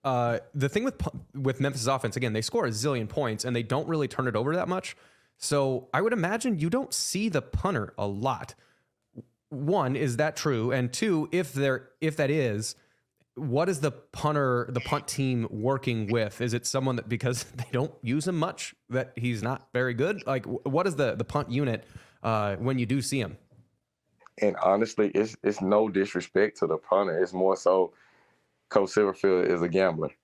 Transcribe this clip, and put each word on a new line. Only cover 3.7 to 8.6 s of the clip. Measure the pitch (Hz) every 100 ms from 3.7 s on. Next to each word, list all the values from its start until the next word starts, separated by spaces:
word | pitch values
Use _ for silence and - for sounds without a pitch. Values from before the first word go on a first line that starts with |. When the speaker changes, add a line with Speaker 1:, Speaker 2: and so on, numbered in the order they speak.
| 135 156
Speaker 1:
really | 160 135
turn | - 127
it | 107
over | 131
that | 170 180
much. | 185 - - - _ _ _
So | - 143 135 131 -
I | 135
would | 214
imagine | 233 170 220 254 185
you | 160
don't | 247 269
see | - - 190 220
the | 147
punter | - - 190 156 104 -
a | 101
lot. | 101 131 120 - -